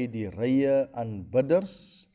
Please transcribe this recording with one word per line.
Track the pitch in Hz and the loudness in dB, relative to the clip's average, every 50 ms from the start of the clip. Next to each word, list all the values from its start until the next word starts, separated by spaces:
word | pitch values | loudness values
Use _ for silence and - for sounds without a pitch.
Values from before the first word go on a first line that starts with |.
| 127 117 | 0 -2
die | 110 113 107 | -4 -4 -6
rye | 95 90 95 117 127 131 135 139 135 139 135 135 135 | -4 -4 -2 0 2 4 4 4 4 4 2 2 0
aanbidders | - 120 117 113 107 98 90 - - 127 131 135 160 185 202 190 - - - - - - - _ | -4 -6 -6 -4 -6 -8 -6 0 2 2 2 4 2 2 2 -2 -10 -14 -16 -16 -18 -18 -20 _